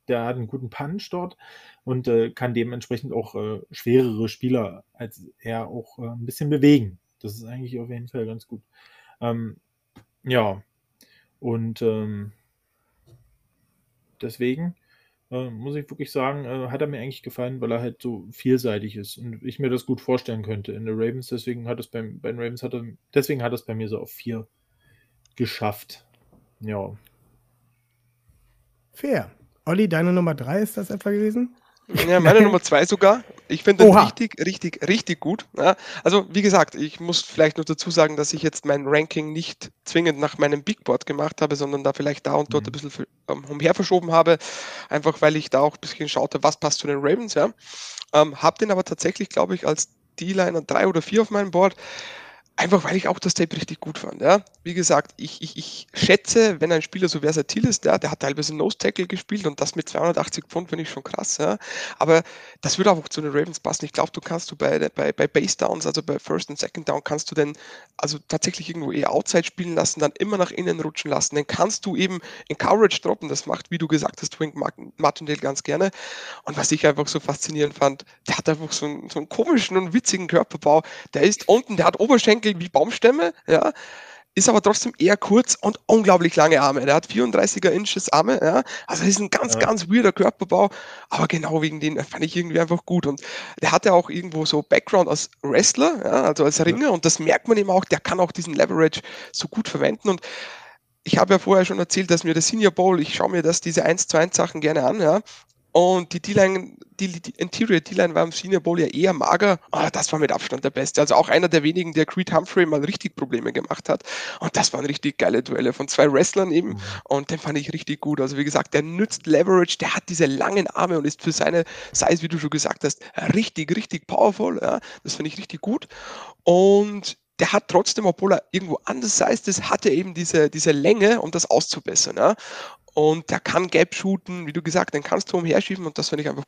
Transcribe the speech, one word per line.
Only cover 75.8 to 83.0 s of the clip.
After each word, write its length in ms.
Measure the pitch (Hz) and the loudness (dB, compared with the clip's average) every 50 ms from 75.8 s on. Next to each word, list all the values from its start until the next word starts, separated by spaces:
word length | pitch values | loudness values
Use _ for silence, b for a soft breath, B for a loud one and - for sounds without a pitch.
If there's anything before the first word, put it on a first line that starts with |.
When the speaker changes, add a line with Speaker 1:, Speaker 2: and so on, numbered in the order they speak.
| 190 196 B B B B B B B B B B B | 0 -2 B B B B B B B B B B B
Speaker 3:
Und 120 | - 147 | -10 -6
was 160 | 147 - - | -4 -2 0
ich 140 | 156 156 - | 0 2 4
einfach 200 | 151 139 151 147 | 2 2 2 -2
so 140 | - - 151 | -4 -4 -6
faszinierend 540 | - - 139 - - - 156 151 147 143 - | -4 -6 -6 -6 -6 -6 -4 -2 -2 -2 0
fand, 320 | - 143 139 135 - - b b b b | 0 0 0 0 -2 -14 b b b b
der 120 | - - - | -6 -6 -4
hat 100 | - - | -2 -2
einfach 240 | 156 156 160 151 | -2 -2 -4 -8
so 140 | - - 156 | -6 -6 -6
einen, 240 | 147 147 - - - | -6 -8 -10 -12 -10
so 80 | - 156 | -8 -8
einen 100 | 151 - | -8 -6
komischen 480 | - - 233 349 320 233 185 - 185 | -2 -2 0 2 2 2 2 0 -2
und 160 | 190 190 170 | -2 -2 0
witzigen 340 | 165 254 - - 196 185 180 | -2 -2 0 0 -4 -4 -2
Körperbau. 560 | 156 170 170 - - - 151 - 151 147 160 - B B B B B | 0 2 2 2 0 -4 -2 2 4 4 4 2 B B B B B
Der 100 | - - | -2 2
ist 260 | 151 202 208 - - - | 2 2 2 2 2 4
unten, 280 | 208 247 254 - 214 | 4 4 4 0 0
der 80 | 175 175 | 2 2
hat 160 | 175 180 - | 2 2 2
Oberschenkel 460 | 214 247 269 220 - 226 214 233 214 | 4 4 4 6 6 4 4 4 2
wie 220 | 214 202 170 175 175 | -2 -2 -2 -2 0
Baumstämme, 640 | - - - 220 - - | 2 2 2 2 0 4